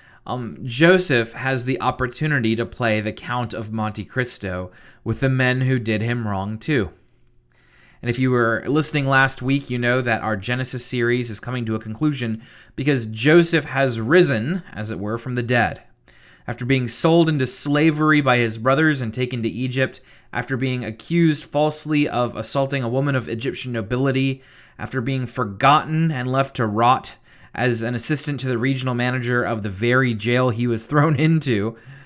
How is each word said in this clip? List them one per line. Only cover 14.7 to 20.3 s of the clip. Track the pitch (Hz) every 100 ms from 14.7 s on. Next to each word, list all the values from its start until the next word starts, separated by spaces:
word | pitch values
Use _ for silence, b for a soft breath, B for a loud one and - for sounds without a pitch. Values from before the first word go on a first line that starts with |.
as | - 107
it | 92
were, | 104 113
from | 127
the | 123
dead. | 120 123 92 80 - _ _ b b b -
After | 113
being | 123 135 120
sold | - 165 170 160
into | 147 127
slavery | - 143 147 160 151 156 151
by | 131 123
his | 117 110
brothers | 123 139 156 139
and | 117
taken | 123 127 123
to | 110
Egypt, | 92 131 127 131 - b b b